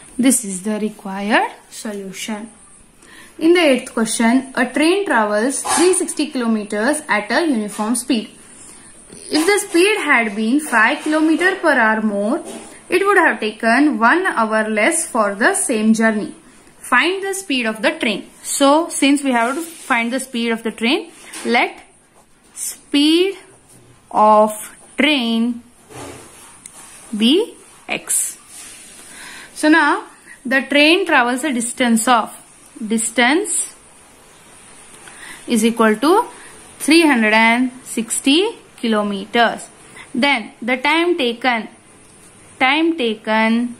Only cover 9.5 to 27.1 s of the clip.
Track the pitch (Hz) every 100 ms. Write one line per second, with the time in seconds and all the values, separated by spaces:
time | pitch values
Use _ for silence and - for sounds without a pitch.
9.5 | 403 - 339 403 415 294 247 220 202 220
10.5 | 294 - 233 226 294 311 311 320 311 370
11.5 | 381 320 254 220 220 214 202 208 311 -
12.5 | - - - - 349 392 392 302 220 214
13.5 | 214 226 247 302 220 233 330 370 - 220
14.5 | 220 214 214 254 320 - 233 202 196 294
15.5 | 392 - 220 220 220 226 208 170 - -
16.5 | - - - - 247 320 381 392 381 -
17.5 | 262 220 220 269 320 240 196 - - -
18.5 | - 277 302 339 - 277 285 277 240 233
19.5 | 330 330 - - 240 233 254 262 233 233
20.5 | 226 226 214 226 359 - - - - 233
21.5 | 233 370 - - _ _ _ _ _ _
22.5 | - - - - 285 302 339 392 370 -
23.5 | - _ - - - - - 214 214 214
24.5 | - - - - - 285 285 233 226 233
25.5 | 240 - _ - - - - - - -
26.5 | - - - - - -